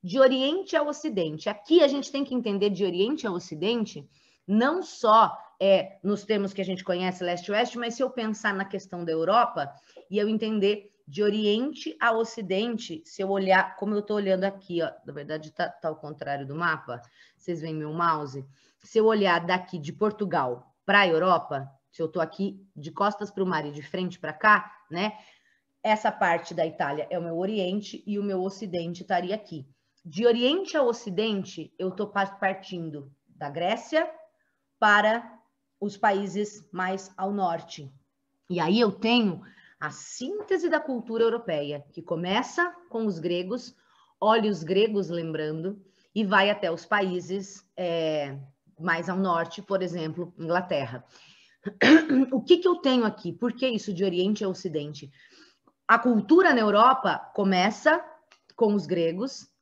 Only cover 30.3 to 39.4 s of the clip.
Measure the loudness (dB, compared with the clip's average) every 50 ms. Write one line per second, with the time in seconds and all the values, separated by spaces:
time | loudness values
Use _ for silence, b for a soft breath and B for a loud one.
30.3 | 4 4 4 2 2 0 -2 -2 0 2 2 2 0 -2 -6 -6 -4 -2 -2 0
31.3 | -2 -4 -4 -8 -10 -12 -14 -14 _ _ -6 -6 -4 -4 -6 -4 -2 -2 -2 -2
32.3 | -4 -4 -2 -2 -2 -4 -10 -10 -10 -8 -8 -8 -10 -12 -14 -16 _ _ _ _
33.3 | _ -12 -12 -8 -6 -2 -2 -2 -2 -2 -6 -2 0 0 0 0 -6 -14 -20 _
34.3 | _ _ _ _ _ _ _ _ _ _ 6 6 8 8 6 4 2 0 -4 -10
35.3 | -20 -20 _ _ _ _ _ _ _ _ -8 -8 -4 2 2 2 2 2 -2 -2
36.3 | -2 -4 -4 -4 -6 -18 -20 _ -6 -4 -4 -4 -4 -6 -8 -14 _ -6 -4 -4
37.3 | 0 0 0 0 0 -2 -6 -10 -16 -16 -16 -18 -20 _ _ _ _ _ _ _
38.3 | _ _ _ _ -2 0 2 2 4 4 4 2 2 0 0 2 4 4 2 2
39.3 | -2 B